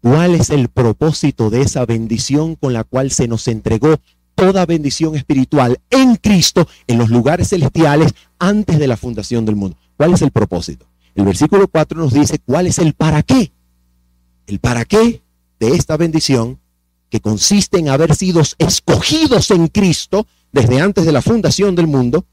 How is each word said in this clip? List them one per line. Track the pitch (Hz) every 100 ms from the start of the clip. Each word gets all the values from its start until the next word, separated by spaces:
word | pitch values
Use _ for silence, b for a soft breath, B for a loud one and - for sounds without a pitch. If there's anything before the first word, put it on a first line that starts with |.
¿Cuál | 120 147 175
es | 170 -
el | 147 120
propósito | - 117 104 156 - 147 - 110
de | 117
esa | 139 135 120
bendición | 113 113 113 - 143 160
con | 160 135
la | 117
cual | 113 127 135
se | - 120
nos | 113 -
entregó | 110 110 110 143 156 _ _ _
toda | - 190 190 170
bendición | 165 143 - 160 151
espiritual | - 139 127 147 123 127 _
en | 269 262 233
Cristo | 208 196 - - 165 b -
en | 117
los | 113
lugares | 120 120 180 175
celestiales | 185 131 - 156 147 160 b b _
antes | 180 208 208 160
de | 143
la | 117
fundación | 127 110 98 120
del | 110 104
mundo? | 95 - _ _
¿Cuál | 151
es | 185
el | 147
propósito? | - 104 90 - 69 _ _ _
El | -
versículo | 101 90 151 196 196
cuatro | 160 151 160
nos | 151
dice | 139 147 156
cuál | - 143 180
es | -
el | 160
para | - 156 151
qué. | - 262 190 _ _ _ _ _ _ _ _ _ -
El | 101
para | 123 117
qué | 117 208 233 226 _ _ _ _
de | 113
esta | 165 - 156
bendición, | 165 156 - 131 117 131 _ _ _ _ _
que | 110
consiste | 107 107 - 208 - 185
en | 151
haber | 135 160
sido | 151 185 170 143 -
escogidos | 160 - - 139 - 311 311 220 -
en | 190 165
Cristo | 208 190 151 - 196 - _ _
desde | 139 113 127
antes | 185 202
de | 165
la | 147
fundación | - 226 170 - 202
del | 175 165
mundo | 139 123 156 -